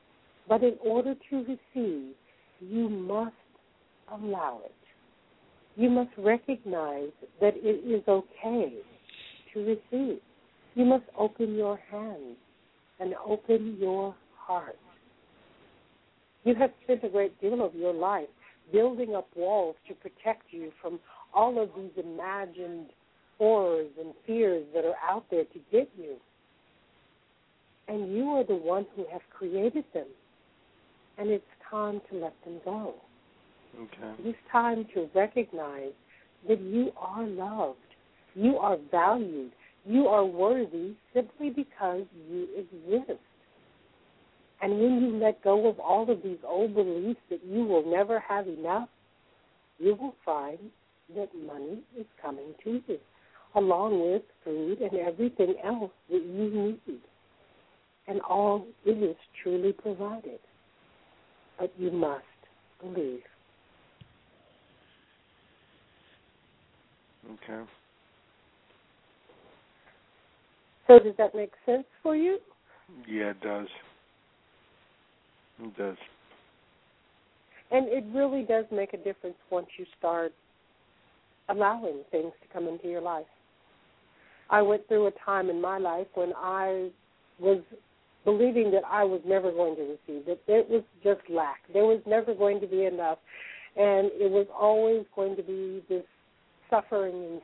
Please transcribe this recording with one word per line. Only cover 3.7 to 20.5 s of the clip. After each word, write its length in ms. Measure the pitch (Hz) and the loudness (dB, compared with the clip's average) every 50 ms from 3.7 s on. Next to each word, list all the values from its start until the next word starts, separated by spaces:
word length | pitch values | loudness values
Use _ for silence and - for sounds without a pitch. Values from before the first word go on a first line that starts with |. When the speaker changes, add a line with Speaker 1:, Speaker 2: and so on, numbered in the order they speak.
| _ _ _ _ _ _ _ - | _ _ _ _ _ _ _ -18
Speaker 1:
allow 480 | 214 208 214 208 196 180 156 135 120 107 - | -14 -10 -8 -6 -6 -4 -4 -6 -6 -10 -14
it. 100 | - - _ _ _ _ _ _ _ _ _ _ _ _ _ _ _ _ _ _ _ _ | -18 -20 _ _ _ _ _ _ _ _ _ _ _ _ _ _ _ _ _ _ _ _
You 120 | 208 240 247 | 0 2 2
must 220 | 247 247 247 247 - | 4 2 0 -2 -6
recognize 920 | 208 196 214 233 240 - - 262 240 - 202 180 165 156 147 143 143 143 151 - _ - - _ - | 0 2 2 2 2 0 -4 -6 -6 -6 -6 -4 -4 -4 -4 -6 -6 -8 -10 -12 _ -20 -20 _ 2
that 120 | 202 208 208 | 2 2 2
it 300 | - 226 214 214 - - | 2 0 0 0 0 0
is 180 | 240 226 202 - | -2 -2 0 2
okay 680 | 208 196 190 190 - - - - 226 240 233 180 135 117 104 101 - - - _ - - - - - - - - - - | 2 2 2 2 -4 -12 -10 -6 -4 -2 -2 -2 -2 -6 -12 -18 -20 -20 -20 _ -20 -20 -20 -20 -20 -20 -20 -20 -10 -8
to 60 | 214 | -4
receive. 600 | 202 220 220 214 - _ 247 262 277 240 139 - - _ _ _ _ _ _ _ _ _ _ | -2 -2 -2 -2 -4 _ -4 -2 -2 -2 -4 -6 -10 _ _ _ _ _ _ _ _ _ _
You 100 | 240 247 | 4 6
must 200 | 247 262 254 - - - | 6 6 4 2 -4 -2
open 380 | - 208 214 214 - 233 220 214 | -2 -2 -2 0 -2 -4 -2 0
your 240 | 214 208 202 202 196 - - | -2 -2 -2 -2 -6 -10 -12
hands 480 | 208 208 220 220 196 151 135 120 120 - _ _ _ _ _ _ _ _ _ _ _ - | -12 -12 -10 -12 -12 -14 -14 -16 -18 -20 _ _ _ _ _ _ _ _ _ _ _ -8
and 140 | 185 185 185 - - | -8 -6 -6 -8 -4
open 520 | 208 214 208 - - 226 220 214 226 214 190 | -4 -4 -4 2 2 2 4 2 -2 -4 -2
your 360 | 196 185 185 196 196 196 190 - _ _ _ | -2 -2 0 -2 -2 -4 -8 -12 _ _ _
heart. 400 | - - - 180 175 156 123 - - _ - - _ _ _ _ _ _ _ _ _ _ _ _ _ - _ _ _ _ _ _ _ _ _ _ _ _ _ _ _ - | -16 -6 -4 -4 -4 -4 -8 -14 -18 _ -20 -20 _ _ _ _ _ _ _ _ _ _ _ _ _ -20 _ _ _ _ _ _ _ _ _ _ _ _ _ _ _ 0
You 120 | 233 240 | 0 4
have 160 | 220 269 262 - _ _ | 4 2 0 0 _ _
spent 200 | - 247 240 247 | -2 -2 0 -2
a 60 | 196 | -2
great 300 | 185 202 196 185 - _ | 0 0 0 0 -2 _
deal 240 | 190 202 247 240 220 | -4 -2 -2 -2 -2
of 100 | 165 165 | -4 -4
your 180 | 165 175 180 170 | -4 -4 -2 -2
life 340 | 160 175 196 208 175 147 - - _ - - _ _ _ - | -2 -2 -2 -2 -2 -6 -10 -14 _ -20 -20 _ _ _ 0
building 440 | 185 214 233 254 247 233 247 220 208 | 2 2 4 2 0 -2 -4 -4 -4
up 120 | 185 180 - _ | -6 -6 -8 _
walls 400 | 170 175 190 214 202 180 160 160 - _ | -4 -2 0 0 0 0 -2 -6 -10 _
to 60 | - 185 | -20 -20
protect 480 | - - 185 - _ - 220 220 220 _ _ | -18 -18 -20 -20 _ -6 -6 -6 -6 _ _